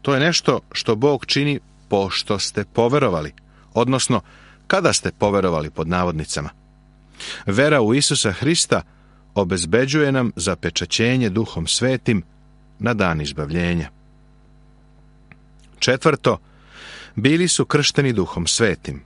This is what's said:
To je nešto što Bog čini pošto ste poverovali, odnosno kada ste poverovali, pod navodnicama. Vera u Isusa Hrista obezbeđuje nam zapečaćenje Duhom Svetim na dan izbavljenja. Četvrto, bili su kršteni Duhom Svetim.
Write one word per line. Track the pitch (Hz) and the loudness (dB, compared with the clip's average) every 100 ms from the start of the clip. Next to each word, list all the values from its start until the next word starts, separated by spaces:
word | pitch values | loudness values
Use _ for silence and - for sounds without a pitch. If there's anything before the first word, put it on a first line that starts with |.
To | - | 0
je | 135 | 2
nešto | 156 165 - 123 - | 2 2 0 -2 -4
što | - - 107 | -6 -2 2
Bog | 143 139 - | 2 0 -2
čini | 139 147 139 - _ - | -2 -2 -4 -8 _ -2
pošto | 101 98 - - 104 | 0 0 -4 -4 -4
ste | - - | -2 -6
poverovali, | 101 - 120 143 127 85 76 - - - - | -4 0 2 2 2 0 -6 -14 -20 -20 -6
odnosno | 113 123 131 - 113 - - - - _ | -2 0 0 0 -2 -2 -20 -20 -20 _
kada | 196 165 | 2 2
ste | 123 95 | 2 -4
poverovali, | - 104 101 92 80 76 | 0 2 2 2 0 -4
pod | - 80 | -6 -2
navodnicama. | 90 90 78 78 - 73 - _ _ _ _ _ - - - - | 0 0 -4 -6 -8 -8 -14 _ _ _ _ _ -18 -16 -8 -2
Vera | 101 147 147 | 2 4 4
u | 107 | 4
Isusa | 135 143 143 110 | 2 2 0 -2
Hrista | 92 139 170 - 101 - - - - - 104 | -2 0 0 0 -2 -2 -20 -20 -20 -6 -2
obezbeđuje | 95 92 82 110 135 156 143 | 0 -2 2 2 2 0 2
nam | 135 120 - | 0 -2 -2
zapečaćenje | 95 87 101 - 90 - 113 131 113 | -4 -2 -4 -4 -4 0 0 2 0
Duhom | 98 113 - 80 | 0 -4 -6 -4
Svetim | - 123 131 - 107 - - - - - - | -2 -2 -2 0 -2 -2 -20 -20 -20 -20 -4
na | 110 | -2
dan | 113 92 80 | 0 0 0
izbavljenja. | 73 69 73 85 87 87 73 - - - - _ _ - - - - - - - - - _ - - - | -4 -6 -4 -2 0 -2 -4 -12 -20 -20 -20 _ _ -20 -20 -20 -20 -20 -20 -20 -20 -20 _ -20 -20 -4
Četvrto, | - 131 160 139 131 101 _ - - - - - - - | -2 2 2 2 0 -2 _ -20 -20 -20 -20 -20 -12 0
bili | 123 165 175 | 2 2 2
su | - 135 | 0 0
kršteni | 147 139 - 139 | 2 2 0 0
Duhom | 110 87 - 85 | 0 -2 -4 -4
Svetim. | - 113 78 - 67 | 0 0 0 -6 -12